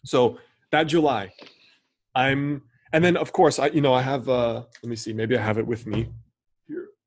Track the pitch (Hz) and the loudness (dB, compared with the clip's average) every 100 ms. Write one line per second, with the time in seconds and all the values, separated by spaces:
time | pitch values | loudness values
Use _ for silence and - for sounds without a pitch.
0 | 135 135 120 - _ _ _ 151 160 165 | 0 2 2 0 _ _ _ 0 2 2
1 | 147 117 95 - - _ _ _ _ _ | 2 0 -6 -16 -20 _ _ _ _ _
2 | _ 127 135 139 143 143 _ _ _ - | _ -2 0 0 -4 -6 _ _ _ 2
3 | 175 175 - - 165 - 143 156 139 127 | 4 2 -2 4 4 4 0 2 2 2
4 | 131 139 120 123 120 117 117 - 120 113 | 0 -4 0 0 0 -4 -10 -16 -12 -10
5 | 113 110 113 123 107 107 110 110 110 104 | -8 -6 -2 0 0 -2 -2 -6 -4 -4
6 | 113 - - _ _ _ _ 160 403 _ | -4 -10 -20 _ _ _ _ -14 -14 _